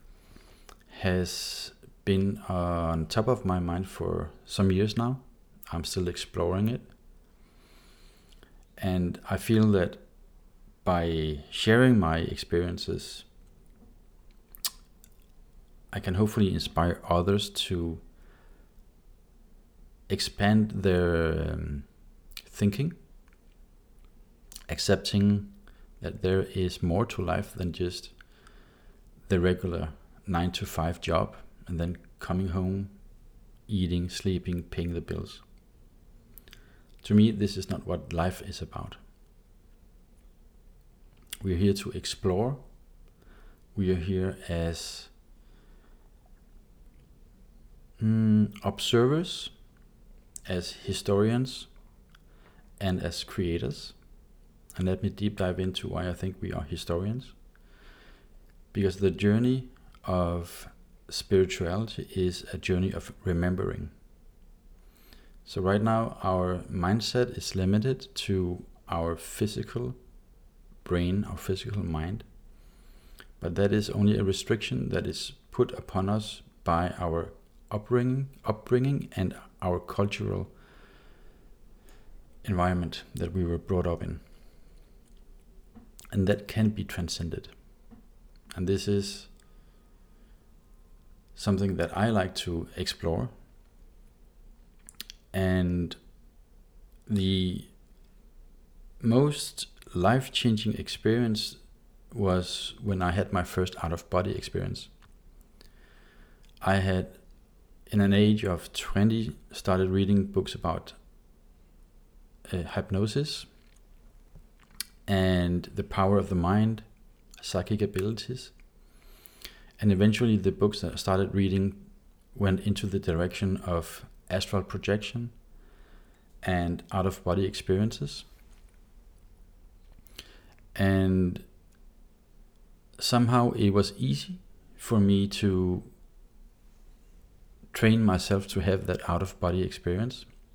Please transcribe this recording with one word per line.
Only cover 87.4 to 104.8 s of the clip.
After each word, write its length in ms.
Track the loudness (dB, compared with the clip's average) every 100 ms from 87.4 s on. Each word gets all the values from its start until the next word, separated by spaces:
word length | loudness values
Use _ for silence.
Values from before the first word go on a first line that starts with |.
| -12 -20 -20 -20 -20 -20 -20 -20 -20 -20 -16 -6
And 120 | 0
this 200 | 0 2
is 400 | 0 -2 -8 -16 -20 -20 -20 -20 -20 -20 -20 -20 -20 -20 -20 -20 -20 -20 -20 -20 -20 -20 -20 -20
something 420 | -8 0 0 0 0
that 180 | -2 0
I 120 | 2
like 260 | 2 0 -4
to 320 | -6 -6 -6 -8
explore. 540 | -8 -4 -2 -2 -4 -8 -20 -20 -20 -20 -20 -20 -20 _ -20 -20 -20 -20 -20 -20 -20 -20 -18 -20 -8
And 640 | 0 2 2 2 0 -2 -6 -20 -20 -20 -20 -20 -20 -20 -20 -20 -18 -2
the 600 | 0 2 2 0 -4 -10 -20 -20 -20 -20 -20 -20 -20 -20 -20 -20 -20 -20 -4
most 680 | 2 4 4 2 -8 -10 -12 -14 -8
life-changing 800 | 2 4 4 2 0 2 2 0
experience 840 | -4 -6 -2 2 2 2 0 -4 -10 -20 -20 _ -20 -14
was 640 | -2 2 2 0 -6 -8 -8
when 220 | -4 0
I 80 | 0
had 200 | 0 0
my 120 | -2
first 320 | -2 -2 -2 -2
out-of-body 480 | -4 -4 -2 0 0 -2
experience. 540 | -4 -4 -4 -6